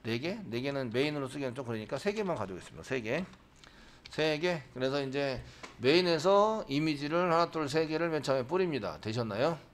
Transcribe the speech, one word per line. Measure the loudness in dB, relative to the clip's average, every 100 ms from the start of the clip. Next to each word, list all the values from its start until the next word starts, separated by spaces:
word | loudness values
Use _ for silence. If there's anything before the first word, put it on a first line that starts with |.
네 | -2 -4
개? | -4 -6
네 | -6 -4
개는 | -4 -4 -2
메인으로 | 0 0 0 -6
쓰기에는 | -4 -6
좀 | -6
그러니까 | -6 -6 -4 -2
세 | -2
개만 | -2 -2
가져오겠습니다. | -2 -4 -6 -12 -16
세 | -4 -4
개. | 0 -2 -4 -12 -20 -20 -20 -20 -20 -20 -10
세 | 0 0 2
개. | 0 0 -6
그래서 | -2 0 0
이제 | 0 0 0 -2 -8 -16 -18 0
메인에서 | 4 6 6 4 6 6 6 2 -2
이미지를 | 0 0 0 0 0 4
하나, | 4 2
둘, | 0 0
세 | 0
개를 | 0 0 0
맨 | 0
처음에 | 0 0 2
뿌립니다. | 0 2 0 -4 -6
되셨나요? | -4 -2 -2 0 0 0 -10